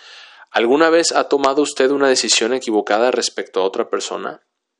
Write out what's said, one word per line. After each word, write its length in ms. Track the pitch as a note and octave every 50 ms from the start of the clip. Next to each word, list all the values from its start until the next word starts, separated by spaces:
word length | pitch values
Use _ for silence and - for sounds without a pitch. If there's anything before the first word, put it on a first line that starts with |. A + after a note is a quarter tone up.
| - - - - - - - - - -
¿Alguna 380 | - G#2+ A2+ A#2 C3 D3+ E3 D#3+
vez 220 | D#3+ E3+ E3 E3
ha 160 | - A#2+ C3
tomado 340 | - C#3+ C#3 C#3 C3+ C3+ D3
usted 280 | D3 C#3+ - - C3 C3
una 160 | C#3+ C#3 C#3
decisión 460 | C3+ B2+ B2+ - A2 - - A2+ A2+ B2+
equivocada 580 | B2+ - A#2+ G#2+ G#2 G2 - G#2 G#2+ A#2 B2+
respecto 480 | B2 A#2+ - - - - G2 - - G2
a 40 | F#2
otra 260 | G2 - A#2+ A2 -
persona? 560 | - G2+ F#2+ - F#2 F#2+ G2 A#2+ - - _ _ _ _ _ _ _